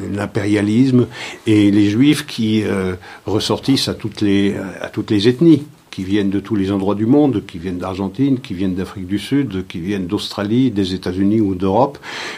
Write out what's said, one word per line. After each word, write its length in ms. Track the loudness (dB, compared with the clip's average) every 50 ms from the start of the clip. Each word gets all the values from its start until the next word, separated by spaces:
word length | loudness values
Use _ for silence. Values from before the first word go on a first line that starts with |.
| -8 -6 -6
l'impérialisme, 960 | -6 -4 -4 -4 -4 0 0 2 2 2 2 4 4 4 4 4 4 2 2 -2 -10 -12 -14 -14 -6 0
et 240 | 2 4 6 6 6
les 200 | 6 4 4 4
juifs 340 | 4 4 4 4 4 2 0
qui, 380 | -6 -6 -4 -2 0 0 0 0
euh, 300 | 0 -2 -2 -2 -4 -4 -6 -10 -16 -20 -12 -6
ressortissent 640 | -2 -2 -2 0 0 -2 -2 0 0 0 2 0 -2
à 60 | -4
toutes 260 | -4 -6 -10 -6 -2
les, 340 | 0 2 2 4 2 2 0 -4 -8 -10 -10 -10
à 80 | -10 -8
toutes 220 | -6 -6 -2 0
les 180 | 0 2 4 2
ethnies, 360 | 4 6 6 6 6 6 4 -2 -16 -20 _ _
qui 140 | -10 -8 -4
viennent 260 | -2 0 0 0 0
de 80 | 0 -2
tous 160 | -4 -2 -2
les 160 | -2 0 0
endroits 240 | 0 0 0 -2 -2
du 120 | 0 2
monde, 360 | 4 4 4 4 4 2 -2 -4
qui 140 | -8 -10 -10
viennent 200 | -8 -8 -6 -6
d'Argentine, 600 | -6 -6 -4 -4 -4 -4 -2 -2 0 0 0 -2
qui 160 | -4 -6 -6
viennent 220 | -4 -2 -2 -2
d'Afrique 320 | -4 -6 -8 -10 -10 -8 -6
du 100 | -4 -4
Sud, 480 | -4 -2 -2 -2 -2 -2 -4 -6 -8
qui 140 | -8 -8 -8
viennent 260 | -6 -4 -4 -4 -4
d'Australie, 640 | -4 -4 -4 -4 -6 -6 -6 -4 0 0 2 2 2
des 240 | 2 0 -2 -2 -2
États-Unis 460 | -4 -6 -4 -2 0 2 2 2 2
ou 160 | 2 0 0
d'Europe, 420 | 0 0 2 2 2 2 2 -2 -6 -16 -14 -12 -12 -12 -12 -12